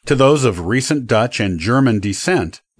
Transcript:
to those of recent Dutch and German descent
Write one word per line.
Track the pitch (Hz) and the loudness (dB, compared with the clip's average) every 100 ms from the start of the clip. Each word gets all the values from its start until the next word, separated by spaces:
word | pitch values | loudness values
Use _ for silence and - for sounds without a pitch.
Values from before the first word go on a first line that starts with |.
| - | -2
to | |
those | 139 135 147 | 4 4 4
of | 131 87 85 | 2 -2 -2
recent | 123 131 151 123 | -2 -2 -4 0
Dutch | 113 123 - | 0 0 -2
and | 101 87 | -4 -4
German | 92 127 135 107 | 0 2 2 0
descent | 101 98 - 180 82 - _ | -2 -4 -2 -2 -2 -10 _